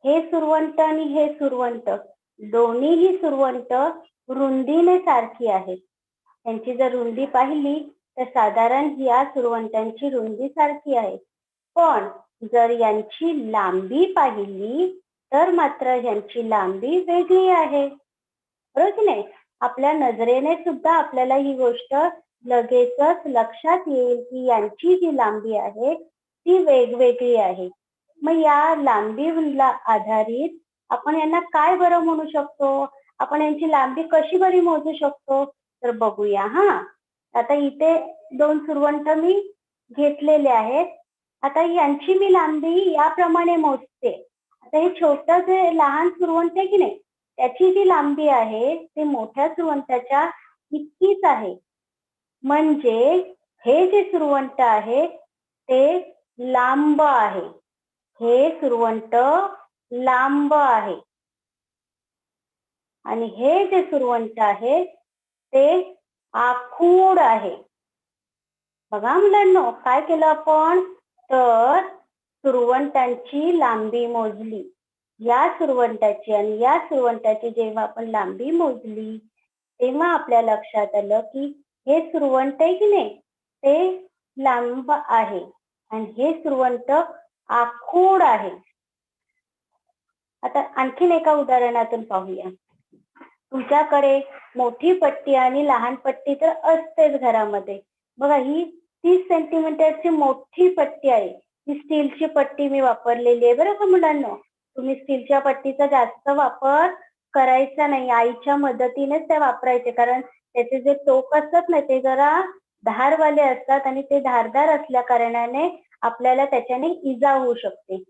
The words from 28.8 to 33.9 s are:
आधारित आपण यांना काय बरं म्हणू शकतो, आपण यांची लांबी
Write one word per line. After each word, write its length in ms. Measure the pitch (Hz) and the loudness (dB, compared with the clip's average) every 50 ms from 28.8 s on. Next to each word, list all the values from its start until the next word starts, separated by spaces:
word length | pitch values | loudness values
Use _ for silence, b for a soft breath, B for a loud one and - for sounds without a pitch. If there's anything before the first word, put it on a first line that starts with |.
| 277 262 226 208 214 220 220 226 294 330 330 330 320 294 269 269 269 254 247 - - | 0 0 0 0 -2 -4 -6 -4 -4 -2 -2 -2 -2 -2 0 2 2 2 0 -2 -2
आधारित 720 | 226 226 208 208 208 220 214 220 226 233 247 302 330 - - _ _ _ _ _ _ | 0 0 0 0 -2 -2 -2 -2 -2 -4 -6 -6 -6 -8 -14 _ _ _ _ _ _
आपण 260 | - 240 - 294 311 | -8 -6 -4 -4 -2
यांना 240 | 320 311 311 330 339 339 - - | -2 -2 0 -2 -2 -4 -2 -2
काय 220 | 311 302 339 370 | 0 2 2 2
बरं 260 | 359 359 349 349 339 320 | 2 2 2 2 2 2
म्हणू 200 | 330 330 311 311 311 | 0 -2 -2 -6 -4
शकतो, 560 | 311 294 285 294 - _ 277 269 269 277 277 269 b b b b b _ | -6 -6 -6 -6 -6 _ -2 -2 0 -2 -4 -6 b b b b b _
आपण 220 | 247 - 294 302 | -6 -4 -2 -2
यांची 280 | 302 302 302 302 330 311 | -2 -2 -2 -4 -2 0
लांबी 320 | 302 277 262 262 | 2 0 0 0